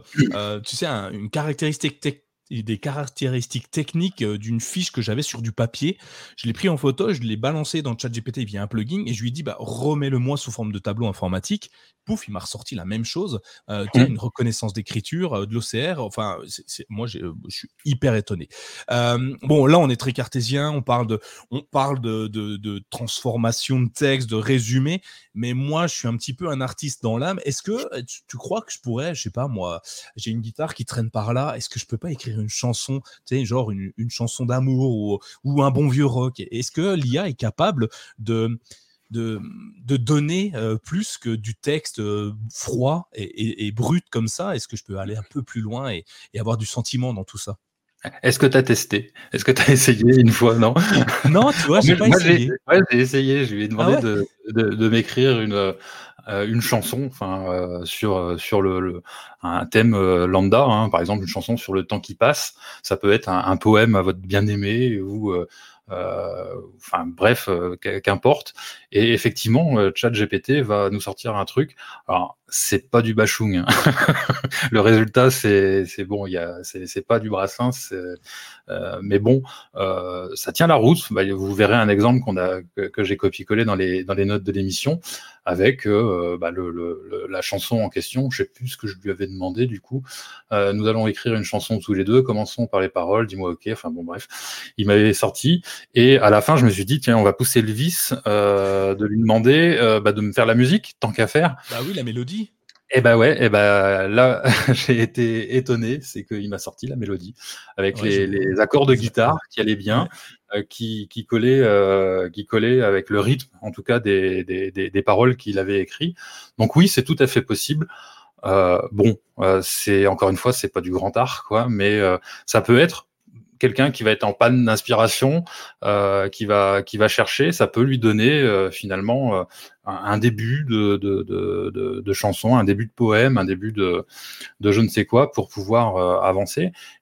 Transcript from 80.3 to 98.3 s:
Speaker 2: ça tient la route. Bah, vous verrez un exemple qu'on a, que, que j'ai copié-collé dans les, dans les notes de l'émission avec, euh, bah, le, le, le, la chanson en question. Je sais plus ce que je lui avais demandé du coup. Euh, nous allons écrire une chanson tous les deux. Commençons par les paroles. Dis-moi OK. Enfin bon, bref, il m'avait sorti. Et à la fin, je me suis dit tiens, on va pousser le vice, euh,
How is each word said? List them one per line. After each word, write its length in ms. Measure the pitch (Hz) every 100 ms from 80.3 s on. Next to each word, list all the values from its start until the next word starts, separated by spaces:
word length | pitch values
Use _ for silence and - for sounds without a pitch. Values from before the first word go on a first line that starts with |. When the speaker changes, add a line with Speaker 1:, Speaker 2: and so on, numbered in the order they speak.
| -
Speaker 2:
ça 160 | -
tient 160 | - 165
la 80 | 147
route. 360 | 117 170 -
Bah, 120 | 101 98
vous 200 | 98 95
verrez 200 | 98 101
un 160 | 117 107
exemple 320 | 101 117 127
qu'on 160 | 110 92
a, 240 | 90 92 87 -
que, 120 | 95
que 160 | -
j'ai 140 | 98 101
copié-collé 480 | 98 - 98 107 110
dans 100 | 95
les, 280 | 92 92
dans 100 | 92
les 120 | 98 98
notes 180 | 104
de 80 | 98
l'émission 500 | 98 95 90 - 170 - - - _
avec, 440 | - 87 107 135 104
euh, 500 | 104 113 90 87 87
bah, 120 | 85
le, 180 | 90 90
le, 340 | 85 85 78 -
le, 180 | - 87
la 140 | 92
chanson 400 | - 98 - 117
en 80 | 101
question. 400 | 95 - 127 135
Je 140 | -
sais 60 | 98
plus 200 | - 123
ce 80 | -
que 100 | 107
je 100 | 92
lui 100 | 98
avais 180 | 92 95
demandé 380 | 95 92 95 123
du 160 | 107
coup. 220 | - 131 131 - - - -
Euh, 200 | 107 101
nous 160 | 104 107
allons 200 | 110 110
écrire 260 | 98 123
une 100 | 113
chanson 360 | 92 104 - 110
tous 140 | -
les 100 | 95
deux. 180 | 95 123
Commençons 460 | 131 107 104 - 117
par 120 | 98
les 100 | 95
paroles. 360 | - 87 107 113
Dis-moi 240 | 98 90
OK. 160 | 85 107
Enfin 180 | 110 87
bon, 140 | 82
bref, 240 | 85 85 - - - - - -
il 80 | 101
m'avait 280 | 104 107
sorti. 500 | 101 107 - 135 175 - - - 120
Et 240 | 123 131
à 100 | 107
la 120 | 107
fin, 160 | 123 156
je 80 | 120
me 40 |
suis 160 | 95 98
dit 140 | 147
tiens, 180 | - 117
on 60 |
va 100 | 101
pousser 300 | - 127 120
le 80 | 110
vice, 420 | 107 160 170 - 123
euh, 680 | 110